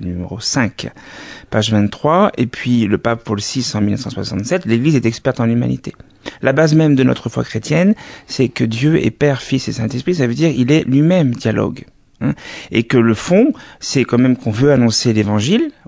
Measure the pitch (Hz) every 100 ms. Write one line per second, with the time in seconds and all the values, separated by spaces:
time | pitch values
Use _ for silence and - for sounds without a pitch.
0 | 90 90 90 101 - 139 110 - - -
1 | - - - - - 110 107 107 101 -
2 | 147 175 208 - 117 - 123 120 104 101
3 | 117 117 - 104 101 131 117 107 101 101
4 | 107 - 101 110 104 185 110 113 143 147
5 | 113 113 - 127 117 117 123 127 - -
6 | - _ - - 120 135 160 156 156 139
7 | 127 123 120 123 120 110 - 156 185 214
8 | - - - - 123 - 117 113 143 156
9 | - - 147 131 - 135 - - 113 120
10 | 151 180 123 123 160 127 123 156 - 135
11 | 156 185 143 117 113 107 104 - - _
12 | _ _ 147 139 - - - - 117 127
13 | 113 107 - 180 285 - - - - 139
14 | 120 120 127 123 - 104 139 135 120 110
15 | 123 107 104 104 110 220 320 -